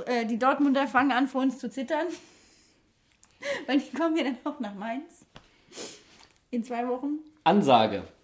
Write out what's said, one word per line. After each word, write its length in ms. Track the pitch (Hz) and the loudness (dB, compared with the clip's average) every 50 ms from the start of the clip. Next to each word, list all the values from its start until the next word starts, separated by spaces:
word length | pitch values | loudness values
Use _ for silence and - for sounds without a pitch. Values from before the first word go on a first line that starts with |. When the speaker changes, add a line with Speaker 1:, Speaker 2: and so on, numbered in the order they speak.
| - | -4
Speaker 1:
äh, 180 | 240 247 233 226 | -2 -2 -2 0
die 120 | 214 240 214 | -2 -2 2
Dortmunder 480 | 254 262 285 277 294 285 254 277 277 | 2 2 2 4 2 2 4 2 0
fangen 260 | 277 - 247 269 277 | 2 2 2 4 4
an, 160 | 233 247 277 - | 2 2 0 0
vor 140 | - 254 | 0 0
uns 160 | 262 269 254 - | -2 -2 -2 -4
zu 120 | - 233 | -8 -8
zittern. 360 | - 269 254 - 320 302 339 349 320 - - - - - - _ _ _ _ _ _ _ _ _ | -8 -8 -6 -4 -2 -2 -2 -4 -6 -10 -14 -20 -20 -20 -20 _ _ _ _ _ _ _ _ _
<laughs> 760 | _ _ _ _ _ _ - _ _ - 539 571 554 466 302 | _ _ _ _ _ _ -20 _ _ -12 -8 -6 -6 -6 -4
Weil 140 | - 269 277 | -2 -2 -2
die 160 | - - - | -2 -2 -4
kommen 200 | 285 330 330 320 | -2 -2 0 0
ja 80 | 330 262 | 0 -2
dann 140 | 277 247 - - | -2 -4 -6 -8
auch 160 | 294 294 - | -10 -8 -8
nach 140 | 226 202 202 | -10 -10 -10
Mainz. 500 | 190 208 226 233 269 330 - - - - _ - - _ _ _ _ _ _ - - - - - - - _ - - - _ _ _ _ - | -10 -8 -8 -8 -8 -10 -14 -20 -20 -20 _ -20 -20 _ _ _ _ _ _ -16 -16 -14 -14 -16 -20 -20 _ -20 -20 -20 _ _ _ _ -6
In 140 | - 240 214 | -6 -6 -4
zwei 220 | - 240 233 240 254 | -4 -4 -4 -2 -2
Wochen. 300 | 247 247 269 285 294 311 - - _ _ - | -2 -2 -2 -4 -4 -6 -8 -14 _ _ 4
Speaker 2:
Ansage. 600 | 160 202 208 160 135 123 113 110 107 101 95 87 - - _ | 6 6 6 6 8 8 6 6 4 0 -4 -8 -10 -18 _